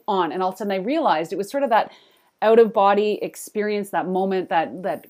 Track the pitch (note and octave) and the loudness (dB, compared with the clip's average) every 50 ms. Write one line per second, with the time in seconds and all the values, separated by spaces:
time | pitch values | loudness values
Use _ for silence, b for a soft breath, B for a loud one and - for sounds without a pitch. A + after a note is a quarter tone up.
0 | - - G3 F#3+ E3+ D#3 C3 F#3 F#3 F#3+ G3+ - G#3+ G3+ G3 F#3+ F3+ A#3+ D4+ E4 | -4 -2 0 0 0 0 -2 -2 -4 -4 -4 -4 -4 -4 -2 -2 -2 -2 -2 0
1 | C#4 G3+ D#3+ D#3 E3+ D#3+ G3 E3 G3 - - C#4 C#4 A#3 A#3 G#3 - - b b | 2 2 2 2 -2 -4 -6 -6 -6 -4 -4 -2 0 2 2 2 2 0 b b
2 | b b b b b b b - G#3 A3 A3+ A#3 A3+ G#3 - G#3+ G3 G3+ G3+ G3+ | b b b b b b b -2 2 4 6 6 6 6 4 2 4 4 4 4
3 | G#3+ G#3+ G3+ - - E3 - - - - - G#3+ G#3 G#3+ G#3 G#3 G3 G3+ F#3+ E3 | 2 0 -2 -2 -6 -8 -10 -12 -18 -10 -6 -4 -4 -2 -2 -4 -4 -4 -6 -6
4 | D3+ F3+ F#3 F#3 F#3+ F#3+ F#3+ F#3 E3 - F#3+ E3 D#3 - B2 F#3 F3+ F#3 D#3 - | -4 -2 -2 -2 0 0 -2 -2 -2 0 -2 -2 -2 -2 -8 -8 -6 -6 -6 -6
5 | - - | -10 -18